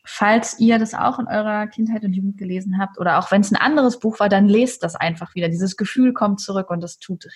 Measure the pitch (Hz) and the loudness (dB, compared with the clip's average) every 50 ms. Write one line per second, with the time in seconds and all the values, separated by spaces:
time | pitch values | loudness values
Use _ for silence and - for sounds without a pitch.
0 | _ - - - 208 208 220 233 226 - - - 226 226 233 220 220 220 - - | _ -18 -4 0 2 4 4 4 2 -2 -2 2 4 4 4 4 2 -2 -2 -2
1 | - 247 262 262 240 - - 214 214 214 208 214 214 214 - 226 220 220 226 214 | -2 -2 -2 -2 -6 -4 -2 -2 -2 -2 -2 -4 -4 -6 -4 -4 -2 -2 -2 -2
2 | 214 196 185 190 190 196 202 - 196 180 180 185 185 196 185 190 196 196 - - | -2 -2 -2 -2 -2 -4 -4 -6 -6 -6 -4 -4 -4 -2 -2 -2 -2 -4 -4 -4
3 | 175 175 151 170 180 - 190 208 202 - 214 - - 262 311 294 262 247 247 - | -2 0 0 0 2 2 2 2 4 2 2 0 2 2 2 4 2 2 0 0
4 | - 220 214 - 208 208 196 196 202 202 202 226 254 254 - - 175 165 165 - | -4 -4 0 0 0 2 4 4 6 6 6 4 2 2 -2 -6 -8 -8 -6 -4
5 | 151 170 165 165 175 - _ 185 175 165 165 170 190 190 - - 208 - - 262 | -4 -4 -4 -6 -12 -10 _ -4 -4 -2 -2 -2 -2 -4 -2 -4 -6 -2 2 2
6 | 254 254 247 - 220 208 196 202 - - 196 196 190 - 175 170 170 170 - - | 2 2 2 2 0 0 0 -2 -6 -6 -6 -6 -4 -4 -6 -6 -6 -8 -12 -16
7 | - - 180 165 - - - | -12 -10 -10 -10 -10 -16 -14